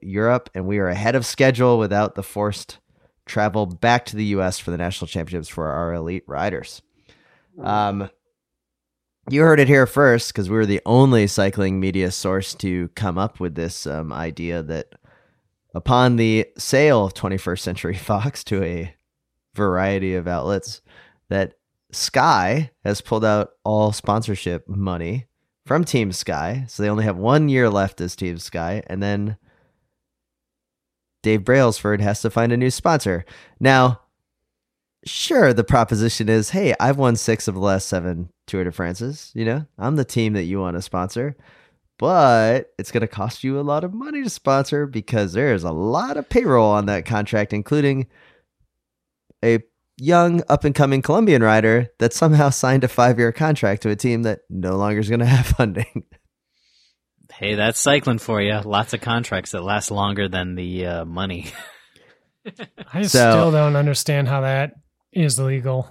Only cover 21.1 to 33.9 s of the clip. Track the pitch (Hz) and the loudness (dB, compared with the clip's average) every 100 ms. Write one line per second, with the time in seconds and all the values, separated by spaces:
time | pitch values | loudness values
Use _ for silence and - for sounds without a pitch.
21.1 | _ - 98 92 - _ _ _ - - | _ -6 -4 -4 -8 _ _ _ -8 -2
22.1 | - 160 113 92 139 143 _ 101 101 - | 2 2 2 2 -2 -4 _ -6 -6 -4
23.1 | 110 110 104 104 _ 107 107 107 107 - | -2 2 0 -2 _ -2 0 0 0 -2
24.1 | 107 113 95 90 82 - 95 95 87 82 | -2 -2 -6 -6 -6 -6 -4 -4 -4 -6
25.1 | 123 - _ _ _ - 151 165 127 101 | -8 -10 _ _ _ -4 -2 0 -2 -2
26.1 | 90 - 78 82 127 123 - 104 107 107 | -4 -6 -4 -4 -6 -8 -4 -2 0 -2
27.1 | 90 110 151 147 131 117 101 95 - 90 | -2 2 2 2 2 2 2 -2 -4 -10
28.1 | - 90 87 - 85 85 104 - 95 101 | -6 -8 -8 -10 -6 -6 -6 -8 -6 -4
29.1 | 101 104 104 _ _ _ _ _ _ _ | -2 -4 -8 _ _ _ _ _ _ _
30.1 | _ _ _ _ _ _ _ _ _ _ | _ _ _ _ _ _ _ _ _ _
31.1 | _ 110 107 98 135 120 - 104 104 104 | _ 0 0 2 4 4 0 -2 0 0
32.1 | 104 113 117 117 120 127 - 180 156 101 | -2 -2 0 0 0 -2 -2 0 0 -2
33.1 | 87 - - - - 131 131 127 | -4 -8 -20 -20 0 4 6 4